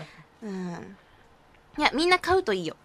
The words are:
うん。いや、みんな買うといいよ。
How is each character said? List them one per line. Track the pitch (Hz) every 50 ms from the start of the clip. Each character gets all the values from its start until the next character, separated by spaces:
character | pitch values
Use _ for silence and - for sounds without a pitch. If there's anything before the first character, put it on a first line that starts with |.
| 156 - - - 156 _ _ - 233
う | 208
ん。 | 196 190 185 180 175 - - - 196 - _ _ - - - - - _ _ _ _ _ _ _ - -
い | 302
や、 | - -
み | 269 330
ん | 359
な | 370 359
買 | - 339 370 381
う | -
と | - 202
い | 190
い | 170
よ。 | 156 - _ _